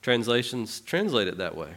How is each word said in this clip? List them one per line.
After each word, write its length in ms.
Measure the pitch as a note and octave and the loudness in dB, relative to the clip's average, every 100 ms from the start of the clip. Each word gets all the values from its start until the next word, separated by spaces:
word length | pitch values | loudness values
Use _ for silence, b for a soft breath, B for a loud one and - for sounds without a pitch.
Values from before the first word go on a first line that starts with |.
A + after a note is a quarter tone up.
translations 760 | - A#2+ A2+ A#2+ A#2+ B2+ A2 - | 2 2 4 2 2 -4 -6 -8
translate 460 | - F3 G#3 A#2+ F#2+ | -4 0 2 2 2
it 120 | F2 | -2
that 180 | F2+ D#2+ | -6 -6
way. 140 | D#2 | -10